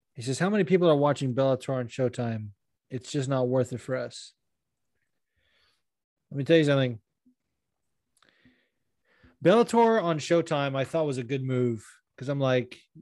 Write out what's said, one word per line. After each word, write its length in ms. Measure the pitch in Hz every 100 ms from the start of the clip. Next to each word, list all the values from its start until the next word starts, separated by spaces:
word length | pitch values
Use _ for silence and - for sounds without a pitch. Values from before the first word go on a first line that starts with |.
| _
He 80 | -
says, 180 | 120 127
"How 100 | 180
many 140 | 214
people 260 | 180 185 175
are 60 | 147
watching 400 | 143 135 135 120
Bellator 400 | 135 127 - 131
on 120 | 117
Showtime? 600 | - 123 123 117 110 107 - _ _ _
It's 220 | 127 -
just 160 | 147 131
not 180 | 135 127
worth 240 | 131 123
it 60 | 123
for 160 | - 131
us." 360 | 120 - - _ _ _ _ _ _ _ _ _ _ _ _ _ _ _ _ _ _ _ _
Let 60 | 139
me 60 | 131
tell 120 | 165
you 60 |
something. 360 | 147 139 131 113 _ _ _ _ _ _ _ _ _ _ _ _ _ _ _ _ _ _ _ _ _ _ - _
Bellator 580 | 165 220 233 233 226 226
on 180 | 170 156
Showtime, 560 | - 170 160 147 139 135
I 80 | 131
thought 200 | 165 151
was 120 | 131
a 60 |
good 200 | 117 135
move 420 | 131 127 123 113 - - _ -
'cause 120 | 127
I'm 100 | 139
like, 400 | 131 127 117 - _ 160